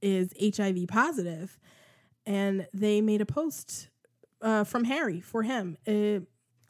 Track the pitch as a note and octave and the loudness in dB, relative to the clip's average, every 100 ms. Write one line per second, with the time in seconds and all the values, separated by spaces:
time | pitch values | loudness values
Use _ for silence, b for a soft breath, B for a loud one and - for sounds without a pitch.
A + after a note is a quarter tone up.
0 | G3+ F#3+ F#3 - G#3 G#3+ G3 F3+ F3 G#3+ | 0 2 0 0 0 2 0 0 0 2
1 | D4 C#4 F3 E3 F#3+ - b b b b | 2 0 -6 -8 -12 -16 b b b b
2 | b _ - G3+ G3+ G3 F3+ G3 G#3 G#3 | b _ -4 0 0 -2 -4 0 2 4
3 | G#3+ G#3 G#3 D4 D#4+ - - - - _ | 4 2 0 -2 -4 -6 -12 -14 -14 _
4 | _ _ _ _ A3 A3 G#3 B3 A#3 C#4+ | _ _ _ _ 0 2 2 0 0 0
5 | C4+ E3+ - A3+ A3 B3+ F#3 D#3+ - G#3 | -2 -4 -4 -2 -2 -2 -4 -6 -2 0
6 | G#3 G3+ F3 _ _ _ | 2 0 -6 _ _ _